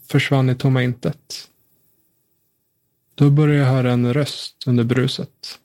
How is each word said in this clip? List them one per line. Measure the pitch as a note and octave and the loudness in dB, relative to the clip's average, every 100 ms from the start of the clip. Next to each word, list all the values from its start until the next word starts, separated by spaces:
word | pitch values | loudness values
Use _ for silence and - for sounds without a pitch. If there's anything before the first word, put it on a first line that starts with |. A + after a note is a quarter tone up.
| - | -4
försvann | C#3+ - C#3 C3 | -2 0 0 0
i | B2 | 0
tomma | C#3 C3 | 0 0
intet. | B2 A#2+ - - - - - _ _ _ _ _ _ _ _ _ _ _ _ _ _ _ _ - | -2 -4 -6 -8 -12 -20 -20 _ _ _ _ _ _ _ _ _ _ _ _ _ _ _ _ 0
Då | C#3+ | 2
börjar | C#3+ D3+ D3 | 4 4 2
jag | C3+ | 2
höra | C3 B2 | 2 0
en | B2 A#2+ | 0 0
röst | B2 C#3 - - - - | 0 -4 -8 -14 -10 -2
under | A#2+ | 0
bruset. | A#2 B2 C3+ - - _ - - | 2 0 -2 -4 -12 _ -20 -20